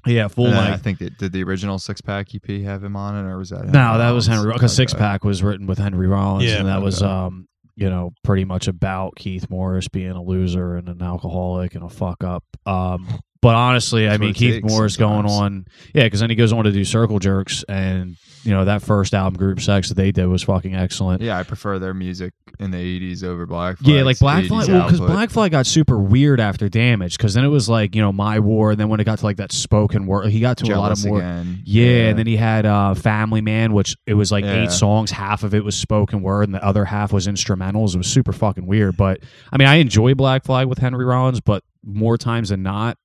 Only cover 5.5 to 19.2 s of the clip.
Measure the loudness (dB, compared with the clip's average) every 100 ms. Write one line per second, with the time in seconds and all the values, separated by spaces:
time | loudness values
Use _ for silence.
5.5 | -2 -4 -2 -2 0 2 2 2 2 2
6.5 | 2 0 0 -2 0 0 -2 -4 -8 -18
7.5 | _ _ -4 -2 -2 -6 -6 0 0 0
8.5 | -4 -4 -4 -4 -4 -8 -10 -10 -10 -8
9.5 | -6 -2 -4 -4 -8 -8 -8 -4 -2 0
10.5 | -2 -4 -6 -8 -8 -6 -6 -6 -4 -4
11.5 | -4 -6 -8 -16 -8 -8 -6 -8 -8 _
12.5 | -12 -6 -2 -2 -4 -8 -10 -12 _ 4
13.5 | 4 2 0 0 0 2 2 0 0 0
14.5 | 2 0 0 0 2 0 2 0 0 0
15.5 | -4 -14 _ -6 -2 -2 -2 -2 2 2
16.5 | 2 0 0 -2 0 0 0 0 -2 -4
17.5 | -8 -6 -4 -4 -4 -6 -14 _ -8 -2
18.5 | 2 2 0 0 0 2 0